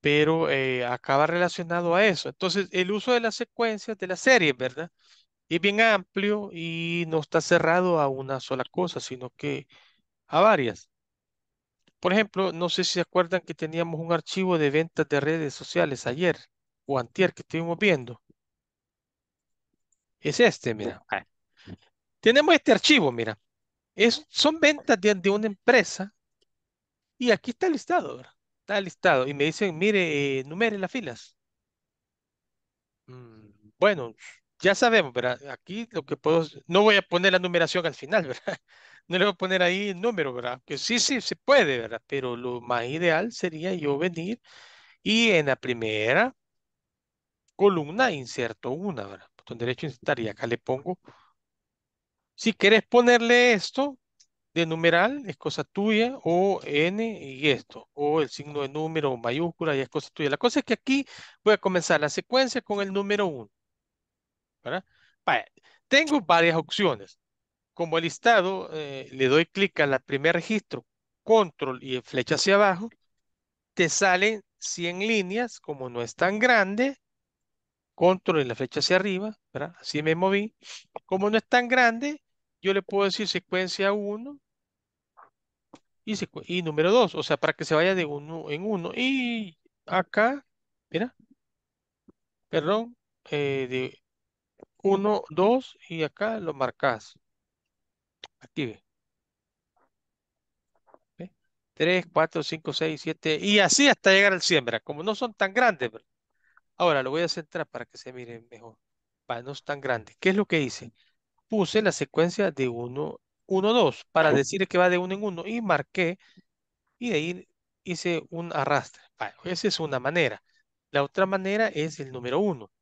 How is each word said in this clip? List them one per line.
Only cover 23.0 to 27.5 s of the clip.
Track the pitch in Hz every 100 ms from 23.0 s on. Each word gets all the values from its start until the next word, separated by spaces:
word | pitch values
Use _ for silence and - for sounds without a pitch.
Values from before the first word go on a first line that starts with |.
| 151
mira. | 120 110 107 _ _ _ _ _ -
Es, | 226 254 -
son | - 285 320
ventas | 302 302 - 226
de, | 202 202
de | 185
una | 208 214
empresa. | 202 - 254 180 - 196 _ _ _ _ _ _ _ _ _ _ _
Y | 247
aquí | 208 -